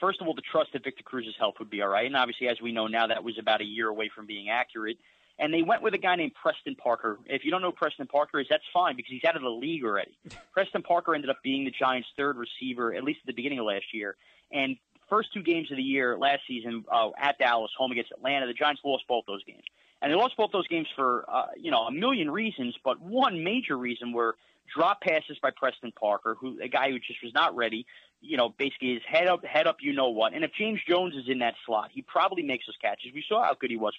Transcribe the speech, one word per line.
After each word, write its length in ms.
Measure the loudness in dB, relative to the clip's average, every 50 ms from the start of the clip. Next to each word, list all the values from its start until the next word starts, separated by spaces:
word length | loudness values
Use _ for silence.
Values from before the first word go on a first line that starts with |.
first 220 | 2 0 0 0 -2
of 40 |
all, 80 | -4 -4
to 60 | -4
trust 320 | -6 -2 0 0 0 0 -2
that 100 | -8 -8
Victor 200 | -8 -10 -12 -14
Cruz's 320 | -10 -8 -8 -8 -6 -4 0
health 180 | 0 0 0 -2
would 100 | -10 -8
be 140 | -4 -2 0
all 60 | 2
right. 180 | 2 2 2
And 100 | 2 2
obviously, 320 | 2 2 0 0 -2 -2 -2
as 100 | -2 -2 -2
we 100 | -4 -2
know 140 | -2 -2
now, 220 | 0 2 2 2 2
that 140 | 0 -2 -4
was 160 | -6 -8 -4
about 220 | 0 2 2 2
a 60 | 2
year 220 | -4 -4 -2 -2 -2
away 220 | 0 -2 -4 -6 -6
from 100 | -12 -14
being 240 | -12 -12 -10 -4 -2
accurate. 480 | 0 0 0 -2 -4 -6 -6 -6 -6 -8 _ _ _ _ _ _ _ -4
And 140 | -2 2 2
they 80 | 4
went 220 | 4 4 4 2 2
with 100 | 0 0
a 60 | 2
guy 180 | 2 2 2
named 160 | 2 0 -2 -4 -2
Preston 360 | 0 0 0 -2 -4 -10 -8
Parker. 420 | -4 0 0 0 2 0 -2 -4 -4 -6
If 180 | -4 -4 -4 -2
you 60 | 0
don't 100 | -2 0
know 80 | 0 -2
who 80 | -2
Preston 300 | 0 -2 -4 -4 -6 -8
Parker 340 | -2 0 0 0 2 0 -2
is, 60 | 0 2
that's 160 | 0 0 0 0 0
fine 240 | 2 2 2 0
because 140 | -4 -8 -12
he's 140 | -8 -2 0
out 120 | 0 0
of 60 | 2 0
the 80 | -4
league 340 | -4 -4 -4 -4 -4 -2 -2
already. 320 | 0 0 0 -2 -4 _ _ -20 -18 -18
<laughs> 180 | -18 -14 _ 0
Preston 260 | 0 0 0 0 -4
Parker 340 | 0 2 2 2 2 2 0
ended 140 | 0 0 -2
up 140 | -2 -2 0
being 240 | -2 -2 0 -2
the 40 | -4
Giants' 380 | -2 2 2 2 2 2 -2 -6 -6
third 220 | -2 -2 -2 -2 -2
receiver, 560 | -6 -10 -10 -8 -8 -6 -4 -2 -2 -2 -2
at 100 | -2 -2
least 160 | -2 -4 -4 -6
at 20 |
the 80 | -10 -8
beginning 240 | -4 -4 -4 -2 -2
of 80 | -2
last 260 | 0 0 -2 -2 -6 -8
year. 240 | -6 -6 -6 -8 _ _ _ _ _ _ -6
And 280 | -2 -2 0 0 -2 -6 _ _ _ _ _ 2
first 220 | 2 2 2 0 -4
two 100 | -4 0
games 280 | 0 0 0 0 -4
of 60 | -4
the 80 | -2 0
year 340 | 0 2 2 2 2 0 2
last 220 | 2 2 2 2 -2 -6
season, 360 | -8 -8 -6 -6 -6 -6 -4 0
uh, 200 | 2 2 2 2 0
at 220 | 0 0 0 2 4
Dallas, 320 | 4 4 4 4 2 -2 -2 -2
home 140 | -2 0 0
against 180 | -2 -4 -4
Atlanta, 360 | -6 -6 -2 0 0 0 0
the 80 | -2 -2
Giants 260 | 0 2 0 0 0 -2
lost 200 | -2 -2 -2 0
both 180 | 0 -2 -2 -2
those 180 | -4 -8 -10 -10
games. 180 | -14 -20 -18 -18 -20 _ _ _ _ _ -4 0
And 80 | 2
they 60 | 4
lost 200 | 4 4 4 2
both 140 | 2 0 2 2
those 140 | 0 0
games 220 | 0 0 -2 -2 -2 -2
for, 280 | 0 2 2 2 2 0 0
uh, 180 | 0 0 0 -2 -4
you 140 | -8 -4 2
know, 120 | 2 2 2
a 100 | 2 -2
million 380 | 0 0 2 2 2 0 -2
reasons, 440 | -2 -2 -2 -2 -2 -4 -4 -4 -4 -4 -2
but 180 | -2 -2 -2
one 440 | -2 -4 0 2 2 2 2 0 -2
major 340 | 0 0 0 0 -2 -2 -2
reason 340 | -2 -4 -4 -4 -4 -4 0
were 240 | 2 2 2 0 _ _ _ _ _ _ -8 0
drop 260 | 2 2 2 2 2
passes 380 | 2 2 2 2 0 -4 -8 -4
by 100 | -2 -2 -2
Preston 360 | 0 -2 -2 -2 -2 -10 -12 -8
Parker, 440 | -2 0 2 2 2 0 -2 -4 -4
who, 180 | -6 -10 -8 -8
a 60 | -8
guy 240 | -2 0 0 2 2
who 80 | 0 -2
just 240 | -6 -8 -12 -12 -10
was 100 | -2 0
not 200 | 2 2 2 2
ready, 320 | 2 0 0 0 -2 -8 _ -16 -20 -20 _ _ _
you 160 | -10 -4 2
know, 120 | 2 2 2 2 -2
basically 360 | -4 -2 -2 -2 -2 -2 -2
his 80 | -2 -2
head 220 | 2 2 4 4 4
up, 160 | 4 2 0
head 220 | 0 2 4 4
up, 100 | 4 2 0
you 120 | -2 -2 0
know 160 | 2 2 2
what. 240 | 4 4 2 2 2
And 120 | 0 -4
if 60 | -4 -2
James 280 | -2 -2 -2 -2 -2 2 2
Jones 260 | 4 4 4 0 -4
is 140 | -6 -2 -2
in 100 | 0 2
that 140 | 2 0 0 -2 -4
slot, 260 | 0 0 0 0 -2 -8
he 100 | -12 -8
probably 400 | 0 2 4 4 4 2 0 -2
makes 240 | -2 -2 -4 -4
those 100 | -8 -10 -4
catches. 320 | -2 -2 -2 -4 -8 -12 -10
We 100 | -8 -4 0
saw 160 | 2 2 4
how 100 | 2 2
good 160 | 0 0 -4
he 60 | -2
was 180 | 0 0 -2 -2